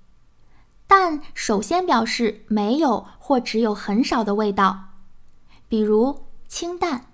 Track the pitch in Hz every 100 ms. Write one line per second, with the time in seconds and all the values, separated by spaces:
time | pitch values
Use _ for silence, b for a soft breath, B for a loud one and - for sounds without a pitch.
0 | - - - _ - - - - - 392
1 | 370 302 B - - 202 214 349 370 247
2 | 226 - 226 - - 214 208 269 302 214
3 | - B - 262 240 220 233 202 - 202
4 | - 269 208 202 214 202 190 190 - -
5 | - - - - b b b 220 214 214
6 | 254 285 - - - - 339 349 359 254
7 | -